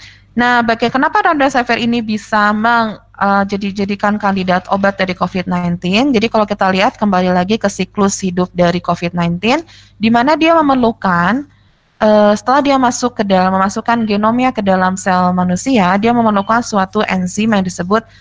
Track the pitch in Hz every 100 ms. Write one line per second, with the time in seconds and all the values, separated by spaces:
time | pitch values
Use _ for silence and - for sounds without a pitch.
0 | - - _ 226 240 240 233 226 233 262
1 | 311 415 392 311 269 269 - 226 233 240
2 | 220 214 - 214 208 214 226 233 220 190
3 | - - 196 196 196 202 202 196 196 202
4 | 208 208 202 196 185 180 - 196 196 196
5 | 185 180 185 185 180 175 175 175 180 202
6 | 285 233 233 220 208 208 190 190 226 -
7 | 214 185 185 180 180 226 202 - 190 -
8 | 196 - 190 180 180 175 175 175 - 170
9 | 170 175 170 175 220 302 330 - - -
10 | 220 233 277 311 320 330 294 262 233 233
11 | 190 175 175 254 285 _ _ _ _ -
12 | 214 214 208 214 - 277 277 269 240 -
13 | 247 - 208 185 185 190 196 220 226 233
14 | 220 208 214 240 254 240 202 185 185 190
15 | 196 180 180 185 180 180 269 247 180 202
16 | 226 240 226 202 202 226 240 208 190 214
17 | - 190 180 202 226 202 185 - 175 220
18 | - -